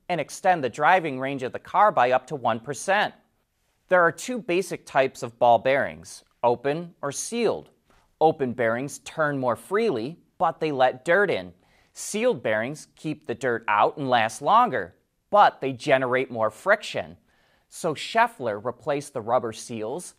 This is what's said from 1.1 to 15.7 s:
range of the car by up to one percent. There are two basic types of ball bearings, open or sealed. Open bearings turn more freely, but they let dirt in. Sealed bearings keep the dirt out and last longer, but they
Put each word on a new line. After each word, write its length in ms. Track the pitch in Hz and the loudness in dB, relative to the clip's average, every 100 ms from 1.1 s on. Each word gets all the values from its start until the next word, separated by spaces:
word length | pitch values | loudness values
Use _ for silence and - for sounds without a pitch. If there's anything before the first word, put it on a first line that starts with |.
| 131 | -6
range 260 | 135 139 | -6 -6
of 100 | 123 | -8
the 60 | 123 | -10
car 300 | - 175 208 | -4 2 4
by 220 | 135 123 | 4 2
up 160 | 127 - | 2 -2
to 80 | 151 | -4
one 240 | 120 113 | -2 -2
percent. 540 | 143 139 - 196 196 - _ _ _ _ _ _ - | -6 -8 -2 0 -2 -6 _ _ _ _ _ _ 0
There 140 | 180 | 4
are 100 | 170 | 4
two 260 | - - 254 | 0 -8 -8
basic 480 | 170 175 185 160 - | -2 -2 -2 -8 -2
types 380 | 143 135 - | 2 2 -2
of 160 | 120 113 | -10 2
ball 200 | 120 113 | 6 6
bearings, 680 | 131 135 98 78 - - _ _ | 4 0 -2 -8 -18 -20 _ _
open 500 | 120 120 143 156 175 _ | 0 0 -2 -4 -8 _
or 120 | 143 | -10
sealed. 560 | 135 - 233 208 85 - _ _ _ _ - | -8 -8 -2 -2 -2 -8 _ _ _ _ 0
Open 320 | 156 - 131 | 2 2 -4
bearings 480 | 113 117 117 143 - | -2 -2 -2 -6 -12
turn 400 | - - 151 139 | -10 -4 -2 -2
more 160 | 127 110 | -2 -4
freely, 640 | - 196 226 127 120 170 _ - | -2 -2 0 -2 -6 -12 _ -4
but 220 | 165 165 | -4 -2
they 140 | 160 | -2
let 320 | 135 127 131 - | 2 2 2 0
dirt 260 | 185 196 | 2 2
in. 220 | 110 90 - _ _ _ | 0 -4 -16 _ _ _
Sealed 500 | - - 208 247 170 | -16 -8 -2 0 0
bearings 460 | 113 107 120 151 - _ | 0 0 -2 -8 -16 _
keep 280 | 160 147 - | -10 -8 -8
the 80 | |
dirt 300 | 120 131 117 110 | -4 -2 -2 0
out 260 | 104 - - | 2 2 0
and 140 | 135 | 0
last 320 | 123 110 - | 2 0 -2
longer, 520 | 143 214 240 127 87 - _ _ - | 2 2 2 -2 -6 -12 _ _ 0
but 320 | 202 170 - | 4 4 2
they 100 | 135 | -6